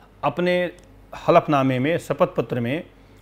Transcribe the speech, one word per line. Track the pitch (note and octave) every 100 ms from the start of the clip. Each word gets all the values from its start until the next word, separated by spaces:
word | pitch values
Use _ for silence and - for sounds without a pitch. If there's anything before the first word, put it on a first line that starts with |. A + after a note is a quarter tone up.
| - _
अपने | D3 F3 F3+ F3+ F3 - - - - - -
हलफनामे | E3 D#3+ C#3+ C3 B2+
में, | C#3 E3
शपथ | - C#3+ F3
पत्र | - C3 B2
में, | A#2 D#3 - - - -